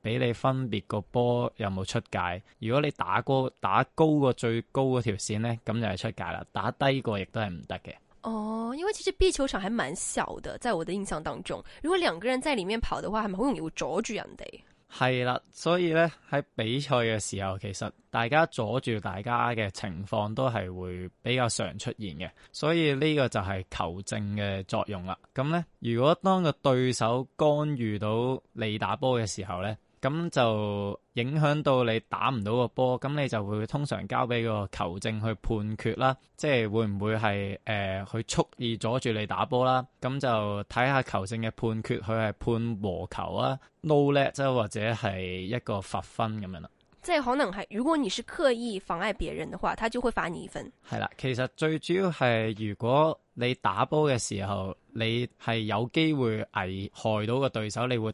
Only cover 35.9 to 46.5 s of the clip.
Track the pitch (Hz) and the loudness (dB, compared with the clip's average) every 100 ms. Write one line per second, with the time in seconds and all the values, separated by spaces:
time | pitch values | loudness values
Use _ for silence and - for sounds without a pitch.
35.9 | 101 131 135 _ - 151 127 110 110 110 | 2 2 0 _ -4 2 2 2 2 0
36.9 | 101 104 110 110 101 98 98 - 104 98 | 0 0 0 0 0 -4 -6 -4 -2 -2
37.9 | 95 98 113 - - - - 120 113 113 | -4 -4 -6 0 0 0 -4 -4 -2 0
38.9 | 127 127 107 107 92 117 127 127 127 127 | 0 0 -2 -2 -2 0 2 4 2 0
39.9 | _ 127 139 135 110 104 101 101 117 127 | _ -6 -2 0 2 0 -2 -2 2 4
40.9 | 139 - 101 95 113 113 - 113 110 - | 2 2 -2 -2 -2 -4 -2 -2 0 -2
41.9 | 123 - 113 110 - - 113 117 107 101 | -4 0 0 0 0 0 0 0 -2 -4
42.9 | 85 92 - 85 90 131 135 - _ 156 | -4 -6 -6 -4 0 0 -2 -8 _ 4
43.9 | 147 143 143 139 - 139 127 104 110 107 | 6 6 6 4 2 2 4 2 0 0
44.9 | 113 104 95 92 92 92 123 - 104 - | 0 0 -2 -4 -4 -2 -4 -2 -4 -2
45.9 | 98 - - 113 110 95 | -6 -4 -2 -2 -2 -8